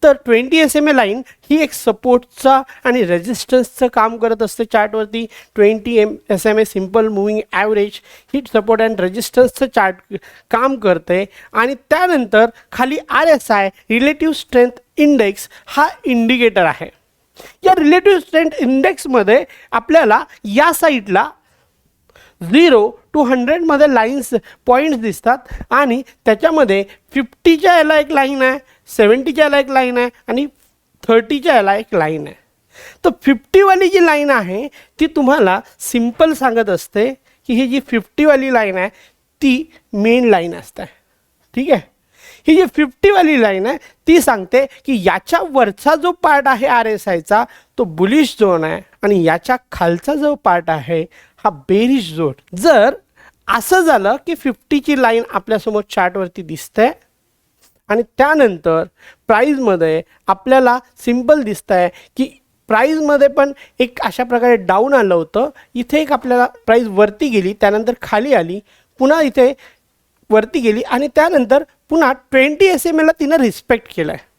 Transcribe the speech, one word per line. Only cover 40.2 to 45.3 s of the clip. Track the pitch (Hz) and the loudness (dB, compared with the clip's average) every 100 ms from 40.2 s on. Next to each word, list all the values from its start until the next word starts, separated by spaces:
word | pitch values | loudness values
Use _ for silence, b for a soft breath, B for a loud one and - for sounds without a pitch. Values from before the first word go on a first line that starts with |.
लाईन | 240 196 170 | 2 0 0
असते. | 170 - - - _ _ _ _ _ _ | -10 -16 -16 -18 _ _ _ _ _ _
ठीक | - 277 | -8 -2
आहे, | 247 - _ _ b b b - | -2 -2 _ _ b b b 0
ही | 320 | 2
जी | 349 - | 2 0
फिफ्टीवाली | 294 - 392 392 330 294 | -4 0 0 2 2 2
लाईन | 220 190 208 | 0 0 -4
आहे, | 302 b b - | -6 b b 2
ती | 330 | 2
सांगते | 285 226 185 247 269 | 4 -2 0 0 0
की | - - 254 | -6 -6 -2
याच्या | 185 180 - | 0 -2 -2